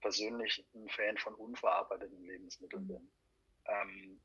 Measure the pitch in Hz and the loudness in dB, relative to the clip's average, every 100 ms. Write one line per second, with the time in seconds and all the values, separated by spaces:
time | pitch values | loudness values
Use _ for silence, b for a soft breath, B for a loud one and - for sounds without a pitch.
0 | 113 101 107 117 110 - - 113 107 - | 0 2 2 2 2 0 -4 -12 -6 2
1 | 107 107 - 107 110 123 - - - 95 | 2 2 -2 -4 -6 2 6 6 4 0
2 | - - - 185 175 - 92 196 190 185 | -4 -10 -10 -10 -10 -12 -6 -4 -4 -6
3 | - _ _ _ _ _ - 104 98 98 | -10 _ _ _ _ _ 0 0 0 -6
4 | 95 95 | -14 -16